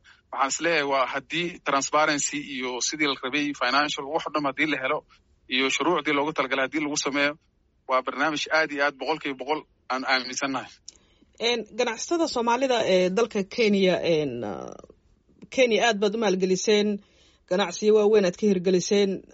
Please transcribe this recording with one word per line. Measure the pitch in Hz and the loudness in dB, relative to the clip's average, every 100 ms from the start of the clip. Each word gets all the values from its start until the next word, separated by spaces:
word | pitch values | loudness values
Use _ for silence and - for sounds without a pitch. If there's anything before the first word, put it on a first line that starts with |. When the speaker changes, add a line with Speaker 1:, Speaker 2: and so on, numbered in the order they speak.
| _ _ _ | _ _ _
Speaker 1:
waxaan | 127 135 | -4 -2
is | - | 0
leeyahay | 165 160 139 | 0 0 0
waa | 135 127 | 0 0
haddii | 139 - 160 175 180 | -4 -6 -4 -6 -6
transparency | 151 139 147 147 156 147 - 143 143 | -2 -2 2 2 2 0 -2 -6 -8
iyo | 131 127 123 | -8 -6 -4
sidii | - 156 147 | -6 -2 -2
la | 131 | -2
rabay | 170 151 147 | -4 -4 -4
financial | 139 123 135 147 147 139 | -2 0 0 0 -4 -6
wax | 160 - | -6 -4
dhan | 151 143 | -4 -2
haddii | 127 151 | -2 -2
la | 135 | -2
helo | 131 151 - _ _ _ - | -4 -4 -6 _ _ _ -6
iyo | 131 135 | -2 0
shuruucdii | - 156 165 147 | 0 0 0 0
loogu | 143 151 | 0 0
talagalay | 151 127 131 131 | -2 -2 -2 -2
haddii | 151 | -2
lagu | 147 147 | -4 -4
sameeyo, | 147 143 143 156 _ _ _ _ - | -2 -2 -2 -4 _ _ _ _ -2
waa | 131 | -2
barnaamij | 127 131 151 147 - | -2 -2 -2 -2 -2
aad | 160 151 | 0 0
iyo | 143 | 0
aad | 143 135 | -2 -2
boqolkiiba | 131 156 147 131 | -4 -4 -4 -6
boqol | 131 151 - _ - | -4 -4 -6 _ -8
aan | 131 | -6
aaminsannahay. | 131 131 123 123 139 131 - - - - _ _ _ - | -2 -2 -2 -6 -4 -4 -8 -16 -20 -20 _ _ _ -4
Speaker 2:
Een, | 226 240 214 214 | -2 -2 -4 -2
ganacsatada | 247 226 - 339 320 | -2 -4 -2 0 0
Soomaalida | 247 233 240 269 233 - | 0 0 2 2 2 4
ee | 185 180 | 4 4
dalka | 190 233 208 | 2 0 -2
Kenya, | 190 - 214 196 185 165 | -4 0 2 4 4 2
een, | 165 156 143 120 | 2 2 0 -4
ah, | 104 71 62 - - _ _ _ _ _ - | -6 -8 -10 -14 -20 _ _ _ _ _ -4
Kenya | 262 247 202 233 | 2 4 4 2
aad | 202 | 2
baad | 208 | 0
u | 226 | 2
maalgeliseen, | 208 185 185 180 - 208 208 202 - _ _ _ - | 0 2 2 2 2 2 2 -2 -8 _ _ _ -4
ganacsiyo | 180 175 - 214 | -2 -2 0 4
waaweyn | 214 208 214 | 6 6 6
aad | 180 - | 4 2
ka | 208 | 2
hirgeliseen, | 185 180 180 - 202 196 185 - | 2 2 2 2 2 2 -2 -8